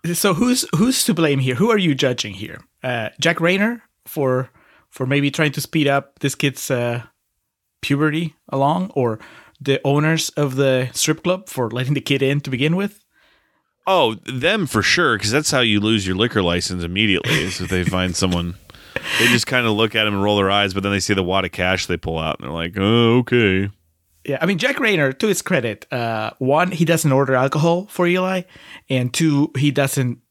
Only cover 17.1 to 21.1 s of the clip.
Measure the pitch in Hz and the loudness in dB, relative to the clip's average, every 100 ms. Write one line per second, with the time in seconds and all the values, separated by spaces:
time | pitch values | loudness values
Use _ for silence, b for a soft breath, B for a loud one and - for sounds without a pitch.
17.1 | 92 - - 87 90 87 90 85 92 92 | 2 0 -2 -2 -6 -4 -2 0 0 -2
18.1 | 87 95 87 85 85 - B B B B | 0 0 0 -2 -8 -18 B B B B
19.1 | - 120 123 - 127 117 104 113 110 107 | 0 2 2 0 0 2 2 0 2 0
20.1 | 101 101 104 98 101 101 95 98 101 - | 0 2 2 2 2 0 0 -2 -2 0